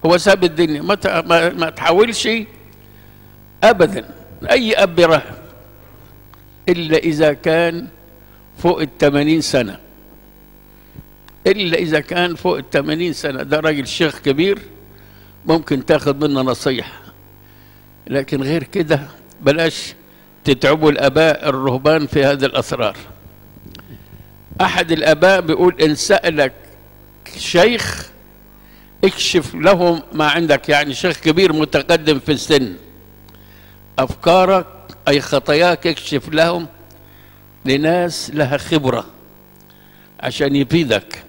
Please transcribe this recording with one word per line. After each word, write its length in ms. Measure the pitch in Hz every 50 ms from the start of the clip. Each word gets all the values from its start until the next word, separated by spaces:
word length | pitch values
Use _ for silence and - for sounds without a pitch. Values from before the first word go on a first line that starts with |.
| -
هو 120 | 160 170 180
ساب 260 | 170 208 196 190 185
الدنيا، 380 | 175 160 151 175 160 151 143 156
ما 120 | 170 202
ت-، 120 | 202 -
ما، 420 | 190 196 170 160 170 170 165 165 170
ما 220 | - 175 170 160
تحاولش 580 | - - - - 165 185 214 240 226 - - 240 220 226 208 - - - - - - - - - - - - - - - - - - - - - - - -
أبدًا 440 | 214 240 190 175 156 190 123 110 - - - - - - - - -
أي 220 | - 262 247 220 214
أب 280 | - 196 190 170 165
راهب 400 | 175 160 165 147 - - - - - - - - - - - - - - - - - - - - - - - - - - - - - -
إلا 280 | 180 170 170 156 156
إذا 360 | 156 - 165 156 147 160 151 147
كان 540 | 139 - 175 160 165 170 170 165 170 170 - - - - - - - - - - - - - - -
فوق 220 | - 165 175 -
التمانين 600 | 156 139 - - - 147 143 143 143 151 160 165
سنة، 380 | 147 - - 139 120 101 95 - - - - - - - - - - - - - - - - - - - _ - _ - - - - - - - - - - - -
إلا 320 | 185 196 208 202 170 160 -
إذا 220 | 180 165 156 151
كان 340 | 143 - 180 175 175 175 170
فوق 220 | - - 185 170
التمانين 560 | 147 135 - - 151 139 151 151 160 175 180 147
سنة. 300 | - - 151 135 131 139
ده 180 | 139 143 151
راجل 260 | 156 160 156 143 131
شيخ 320 | - - - 170 156 139 -
كبير 400 | - 143 135 139 165 196 202 - - - - - - - - - - - - - - - - - -
ممكن 400 | - 160 165 151 - 147 135 127
تاخد 380 | - 160 151 - 147 139 139 151
منه 160 | 147 139 135
نصيحة، 600 | 131 131 120 - - 143 135 117 - - - - - - - - - - - - - - - - - - - - - - - - -
لكن 360 | - 123 139 135 - - 135 135
غير 200 | 135 156 165 135
كده 380 | - - 196 175 151 160 139 143 - - - - - - -
بلاش 540 | - 139 147 160 165 165 - - - - - - - _ - _ _ _ _ - -
تتعبوا 460 | - 139 123 - 135 147 160 156 156
الآباء 580 | 147 - 135 139 131 151 160 160 147 - - 151
الرهبان 580 | 135 131 131 135 127 131 131 147 156 160 147
في 180 | 135 - 156 139
هذه 200 | 135 143 139 131
الأسرار. 520 | 135 - 135 120 - - 123 117 104 98 - - - - - - - - - - - - - - - - - - - - - - - - - - - - - - - - -
أحد 320 | 180 185 170 180 180 165 165
الآباء 480 | 156 - - 156 151 165 185 196 185
بيقول: 400 | 175 160 156 127 175 180 175 - 156
"إن 120 | 156 151
سألك 580 | 135 - - 208 185 - 175 165 151 143 131 - - - - - - - - - - - - - - - - -
شيخ 760 | - - - - 175 180 220 240 214 - - - - - - - - - - - - - - - - - - - - - - - - -
اكشف 500 | 190 - - - - - 180 143 - -
لهم 480 | - 151 180 202 175 175 175 170 165 139 - -
ما 140 | 151 156
عندك"، 420 | 151 143 165 170 160 147 131 - -
يعني 260 | 147 147 147 143 135
شيخ 260 | - - 185 156 -
كبير 320 | - 165 151 170 196 180 156
متقدم 680 | 156 156 147 - 151 139 - 175 165 156 151 151 135
في 140 | - - 151
السن، 420 | 123 - - 156 143 131 107 90 87 - - - - - - - - - - - - - - - - - - - - - - - -
أفكارك 680 | 131 127 - - - 170 170 185 185 180 196 190 175 - - - - - - - - -
أي 120 | 143 143
خطاياك 640 | 135 - - 135 - - 151 147 170 175 175 165 -
اكشف 420 | 170 156 - - - 151 139 - -
لهم 380 | 156 156 165 170 170 175 170 151 - - - - - - - - - - - - - - - - - - -
لناس 640 | 131 131 139 151 156 170 180 175 175 160 - - - 147
لها 220 | 151 151 127 139
خبرة 480 | 139 - - 170 156 143 131 120 117 101 - - - - - - - - - - - - - - - - - - - - - _ _
عشان 360 | - 131 123 - 147 139 139
يفيدك. 680 | 143 139 123 - 170 165 127 110 101 - - - - -